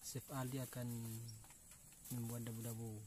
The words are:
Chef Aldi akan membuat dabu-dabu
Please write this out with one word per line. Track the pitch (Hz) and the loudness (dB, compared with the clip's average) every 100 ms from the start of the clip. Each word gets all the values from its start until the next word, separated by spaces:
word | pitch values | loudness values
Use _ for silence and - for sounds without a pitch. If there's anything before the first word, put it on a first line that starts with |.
| - | 0
Chef | 131 - | -2 0
Aldi | 139 127 135 123 | 2 4 4 2
akan | 131 120 117 113 113 117 110 - - - - - - - | 2 2 2 0 0 -2 -6 -10 -14 -16 -16 -16 -14 0
membuat | 123 117 120 117 | 2 4 2 2
dabu-dabu | 113 117 113 113 104 | 0 0 0 0 -2